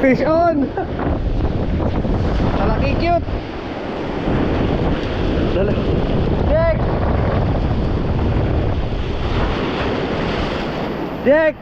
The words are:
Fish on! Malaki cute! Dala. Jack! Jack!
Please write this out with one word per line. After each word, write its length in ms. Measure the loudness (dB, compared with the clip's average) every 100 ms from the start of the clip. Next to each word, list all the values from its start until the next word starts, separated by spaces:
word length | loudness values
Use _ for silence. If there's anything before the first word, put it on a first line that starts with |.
| 4
Fish 160 | 4 2
on! 400 | 4 4 2 -2 -4 -4 -2 -2 0 0 0 0 0 0 0 0 0 0 0 0 2 2 2
Malaki 400 | 2 2 2 2
cute! 240 | 2 2 0 -4 -6 -8 -8 -8 -8 -6 -6 -4 -2 0 0 0 0 0 0 0 -2 -2 0 0 0
Dala. 160 | 2 2 0 0 0 2 0 0 0 2
Jack! 320 | 2 2 2 0 0 0 0 0 0 0 0 0 0 0 0 0 0 0 0 0 0 0 0 -2 -2 -2 -2 -2 0 0 -2 -2 -2 -2 -2 -2 -2 -2 -2 -4 -4 -4 -6 -6 -6 -6 -2
Jack! 320 | 2 4 4 -2